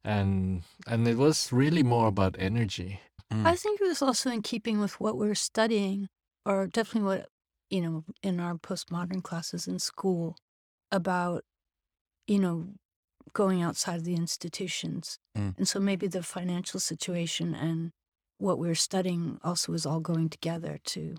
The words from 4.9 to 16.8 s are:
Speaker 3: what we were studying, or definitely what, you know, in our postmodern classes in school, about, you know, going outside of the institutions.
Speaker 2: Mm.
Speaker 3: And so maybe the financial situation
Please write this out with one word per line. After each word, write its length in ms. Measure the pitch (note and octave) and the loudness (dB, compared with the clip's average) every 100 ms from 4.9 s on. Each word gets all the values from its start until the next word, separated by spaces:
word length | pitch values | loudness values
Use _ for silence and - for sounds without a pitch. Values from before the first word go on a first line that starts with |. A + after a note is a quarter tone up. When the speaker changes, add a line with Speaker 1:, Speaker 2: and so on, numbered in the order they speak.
| - | -2
Speaker 3:
what 180 | G#3+ A3 | -4 0
we 100 | G#3 | -2
were 80 | |
studying, 720 | G3+ - - A3 A3 G3 G3 G3 _ _ _ | 0 -2 2 2 2 0 -2 -6 _ _ _
or 200 | G#3+ G3 | -2 0
definitely 420 | F#3+ A3+ G#3+ A3+ G3 | 0 -2 0 0 0
what, 220 | F#3+ - _ _ _ _ | 0 -4 _ _ _ _
you 120 | F#3+ | -2
know, 220 | E3+ D#3+ D#3+ - | 0 -2 -6 -6
in 160 | G3 F3 | -2 0
our 160 | F3 | -2
postmodern 680 | E3+ - F#3 - E3+ F3 F#3 | -4 -6 -8 -4 -6 -4 -4
classes 460 | - E3+ - F3 - | -4 -8 -6 -6 -6
in 100 | F3+ | -4
school, 560 | - - G3 F3 E3 - _ _ _ _ _ | -6 -2 0 0 -2 -8 _ _ _ _ _
about, 520 | G3 F3 F3+ F3+ E3+ - _ _ _ _ _ _ _ | 0 2 0 0 -2 -8 _ _ _ _ _ _ _
you 140 | - G3+ | 0 2
know, 300 | F#3 E3+ F3 G3+ _ _ _ _ - | 4 0 -6 -14 _ _ _ _ -8
going 280 | - G3 F#3 | 2 4 4
outside 360 | E3+ - - E3+ | 2 0 -4 -2
of 60 | |
the 100 | E3 | -2
institutions. 1040 | F3 E3+ - E3+ - F#3 - E3 E3 - - _ G#2+ | 0 -2 -4 -8 -6 -6 -4 -4 -6 -8 -14 _ -4
Speaker 2:
Mm. 180 | G2+ F#2+ | -4 0
Speaker 3:
And 80 | F#3+ | 0
so 120 | G3+ | 2
maybe 280 | G3 F#3+ G3 | 0 0 -2
the 160 | F3+ | -4
financial 560 | E3 F#3 F3+ F3+ F#3 | -6 -6 -2 -2 -4
situation 760 | F#3 | -4